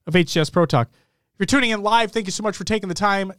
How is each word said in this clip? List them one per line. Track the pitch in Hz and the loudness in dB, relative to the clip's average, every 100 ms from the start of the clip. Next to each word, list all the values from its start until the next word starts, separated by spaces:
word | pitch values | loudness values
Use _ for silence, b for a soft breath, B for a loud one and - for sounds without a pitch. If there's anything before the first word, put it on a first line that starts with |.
| - | 0
of | 175 | 0
H | 170 | 2
G | 170 | 0
S | 151 | 0
Pro | 175 165 | 0 2
Talk. | 135 117 | 2 0
If | _ _ _ _ _ | _ _ _ _ _
you're | 190 | 0
tuning | 269 240 | 2 2
in | 214 | 0
live, | 208 226 220 | 2 2 2
thank | 226 190 | -2 -6
you | |
so | - | -6
much | 214 196 | -6 -6
for | |
taking | 180 214 190 | -4 -4 -4
the | |
time | 175 202 196 190 | -2 0 0 -4